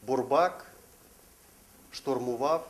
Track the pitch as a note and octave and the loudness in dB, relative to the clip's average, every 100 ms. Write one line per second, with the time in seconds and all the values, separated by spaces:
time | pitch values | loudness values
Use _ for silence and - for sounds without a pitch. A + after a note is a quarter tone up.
0 | G#2+ C3 A#2+ F#3 F3+ - - - - - | 0 0 2 4 2 0 -16 -20 -20 -20
1 | - - - - - - - - - - | -20 -20 -20 -20 -20 -20 -20 -20 -18 -10
2 | - B2+ B2 A#2+ C#3+ E3 | -4 -2 -2 -2 0 0